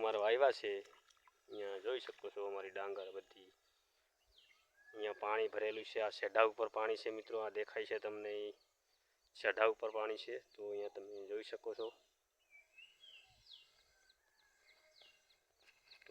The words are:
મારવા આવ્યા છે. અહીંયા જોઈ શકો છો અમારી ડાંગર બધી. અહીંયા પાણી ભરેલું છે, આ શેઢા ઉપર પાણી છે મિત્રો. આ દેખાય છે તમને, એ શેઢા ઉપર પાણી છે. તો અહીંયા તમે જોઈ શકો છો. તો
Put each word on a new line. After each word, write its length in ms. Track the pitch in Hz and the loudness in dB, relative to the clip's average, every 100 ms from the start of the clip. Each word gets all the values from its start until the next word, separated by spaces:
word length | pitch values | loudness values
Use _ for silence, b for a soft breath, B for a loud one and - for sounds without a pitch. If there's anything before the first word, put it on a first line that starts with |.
મારવા 240 | 110 107 104 | 2 4 4
આવ્યા 280 | 120 139 - | 8 6 6
છે. 120 | 107 98 - - - _ - _ - | 0 -2 -6 -16 -20 _ -20 _ -14
અહીંયા 360 | 104 101 98 | -8 -6 -4
જોઈ 200 | 104 127 - | -2 -2 -4
શકો 200 | - 101 | -10 -10
છો 60 | 104 101 | -6 -4
અમારી 260 | 98 98 | -4 -6
ડાંગર 340 | 95 98 98 95 95 | -6 -4 -4 -6 -8
બધી. 340 | - 98 95 _ _ _ _ _ _ _ _ - - - _ _ - | -12 -16 -20 _ _ _ _ _ _ _ _ -20 -20 -20 _ _ -16
અહીંયા 300 | 110 104 101 | -4 -4 -2
પાણી 300 | 104 110 110 | 2 4 2
ભરેલું 320 | 104 107 110 104 | 2 0 -2 -4
છે, 80 | 110 | 0
આ 140 | 107 - | 0 0
શેઢા 300 | 104 107 110 | 2 6 6
ઉપર 180 | 107 110 110 | 6 0 2
પાણી 260 | 110 110 | 0 0
છે 80 | 113 110 | -2 -4
મિત્રો. 180 | 107 113 | -4 -2
આ 100 | 107 104 | -2 -2
દેખાય 300 | 107 113 107 | -2 -2 -2
છે 60 | 110 | -2
તમને, 280 | 107 107 104 104 104 | -2 -4 -4 -4 -4
એ 20 | - _ _ _ _ _ _ _ - | -8 _ _ _ _ _ _ _ 0
શેઢા 300 | 107 101 110 | 2 6 6
ઉપર 160 | 110 110 110 | 6 0 0
પાણી 260 | 110 110 | 0 -2
છે. 100 | - 123 - | -4 -6 -8
તો 100 | - 104 | -8 -4
અહીંયા 240 | 101 101 101 | -4 -4 -6
તમે 180 | 98 104 98 | -10 -10 -6
જોઈ 180 | 104 110 | -6 -6
શકો 200 | 113 113 107 | -6 -6 -4
છો. 100 | 113 - _ _ _ _ _ - - - - - - - - - - - - - _ _ - _ _ _ _ _ - - 622 622 - - _ _ _ _ - - - - | -6 -8 _ _ _ _ _ -20 -20 -20 -20 -20 -20 -20 -20 -20 -20 -20 -20 -20 _ _ -20 _ _ _ _ _ -20 -20 -20 -20 -20 -20 _ _ _ _ -20 -20 -20 -20
તો 60 | - | -6